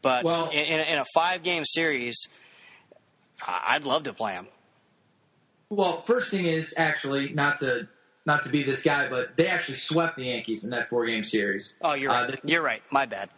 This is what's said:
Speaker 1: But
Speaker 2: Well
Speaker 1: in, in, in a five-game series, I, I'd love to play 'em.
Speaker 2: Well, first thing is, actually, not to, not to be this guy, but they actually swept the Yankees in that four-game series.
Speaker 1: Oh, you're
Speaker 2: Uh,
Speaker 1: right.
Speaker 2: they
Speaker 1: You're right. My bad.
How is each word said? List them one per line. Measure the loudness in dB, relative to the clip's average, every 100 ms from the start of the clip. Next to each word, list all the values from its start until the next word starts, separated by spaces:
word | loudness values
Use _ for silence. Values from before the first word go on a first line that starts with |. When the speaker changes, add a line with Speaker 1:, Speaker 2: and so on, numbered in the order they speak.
Speaker 1:
But | 2 2
Speaker 2:
Well | 2 0 0
Speaker 1:
in, | 0
in, | 0 0
in | 0 0
a | 2
five-game | 2 2 0 -2 -2 0
series, | 0 0 0 -2 -6 -8 -12 -20 -20 -20 -20 _ -20 _ _ _ _ -6
I, | -4 0 0
I'd |
love | 2 -2
to | -2
play | -6 -6
'em. | -6 -12 _ _ _ _ _ _ _ _ _ _ _ _
Speaker 2:
Well, | 2 2 2
first | 2 2 2
thing | 0 0
is, | 0 -2 0
actually, | 0 0 -2 -2 -2
not | 0 0 2
to, | 0 -2 -4 _ _ _
not | 0 0
to | 2
be | 0
this | 0 2
guy, | 2 2 2
but | -2 -4 2
they | 2
actually | 2 -2 -4
swept | 0 2 2 0
the |
Yankees | -4 -4 -4 -6
in | -4
that | -4 0
four-game | 0 0 0
series. | 0 0 0 -2 -6 -4
Speaker 1:
Oh, | -2
you're | 0 2
Speaker 2:
Uh, | 2 2
Speaker 1:
right. | -4
Speaker 2:
they | 0
Speaker 1:
You're | 2
right. | 2 -2 0
My | 0
bad. | 2 -4 -10